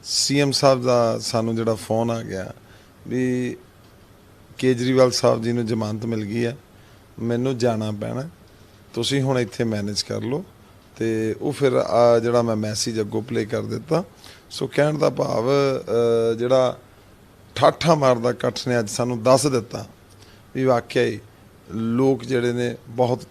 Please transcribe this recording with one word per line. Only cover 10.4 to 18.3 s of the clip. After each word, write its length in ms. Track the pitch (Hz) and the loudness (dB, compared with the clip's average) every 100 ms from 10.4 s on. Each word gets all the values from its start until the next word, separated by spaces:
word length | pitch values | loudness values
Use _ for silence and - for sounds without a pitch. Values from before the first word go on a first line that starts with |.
| 190 - - - - - | -8 -20 -20 -20 -20 -6
ਤੇ 380 | 113 110 110 104 | -2 -2 -2 -4
ਉਹ 100 | 147 | -6
ਫਿਰ 220 | 135 139 | 0 2
ਆ 460 | 127 - 110 120 117 | 2 2 4 6 6
ਜਿਹੜਾ 220 | 117 120 | 4 2
ਮੈਂ 140 | 117 110 | 2 0
ਮੈਸੇਜ 440 | 107 104 - 110 | -2 -4 -4 -4
ਅੱਗੋਂ 220 | 104 110 | -4 -4
ਪਲੇ 240 | 107 117 104 | -4 -4 -2
ਕਰ 160 | 110 | -4
ਦਿੱਤਾ। 420 | 107 110 117 160 - - - - - | -6 -8 -2 -2 -2 -14 -20 -20 -16
ਸੋ 180 | - 139 | -8 -4
ਕਹਿਣ 300 | - 147 151 | 0 0 2
ਦਾ 120 | 147 | 0
ਭਾਵ, 400 | 135 135 123 117 | 0 -2 0 2
ਅ, 880 | 143 139 131 - 113 117 117 113 113 | 2 2 -2 -2 0 2 2 0 -2
ਜਿਹੜਾ 400 | 120 131 127 - - - - - - - - - | 2 2 2 -2 -14 -20 -20 -20 -20 -20 -14 2
ਠਾਠਾ 400 | 147 147 160 156 | 4 4 2 4
ਮਾਰਦਾ 340 | 135 123 | 4 4
ਇਕੱਠ 380 | 120 | 0